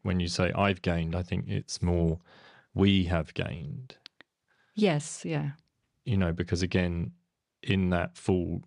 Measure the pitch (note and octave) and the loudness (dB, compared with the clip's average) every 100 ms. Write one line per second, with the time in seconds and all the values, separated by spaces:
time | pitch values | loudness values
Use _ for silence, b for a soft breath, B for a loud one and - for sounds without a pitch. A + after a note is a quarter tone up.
0 | F#2+ F#2 F2 F2 F2 F2+ G2 F#2+ F2+ E2+ | -2 0 0 0 0 2 2 2 0 0
1 | E2 F2 F2+ F2+ F2+ G2+ - - F2 F2 | -2 -4 -2 -4 -4 -6 -6 -4 0 2
2 | E2+ D#2+ B B B B B F#2+ G2 G2 | 2 0 B B B B B 2 6 6
3 | F2 E2+ D#2 - - - D3 B2+ C3 - | 4 0 -2 -6 -6 -8 -10 -12 -14 -20
4 | - - _ _ _ _ _ G#3 G#3 D3 | -20 -20 _ _ _ _ _ 0 2 2
5 | - - F3 D3+ D3 C#3+ _ _ _ _ | -2 -8 -6 -4 -4 -8 _ _ _ _
6 | - G2 F2 E2+ F2 F2+ F#2 F#2 F2+ E2+ | -2 2 2 0 -2 -2 0 0 0 -2
7 | E2+ - _ _ _ _ - G2 F2+ F2 | -6 -8 _ _ _ _ 0 2 2 2
8 | F2 - - F#2 E2+ E2+ | -2 -4 0 0 0 -6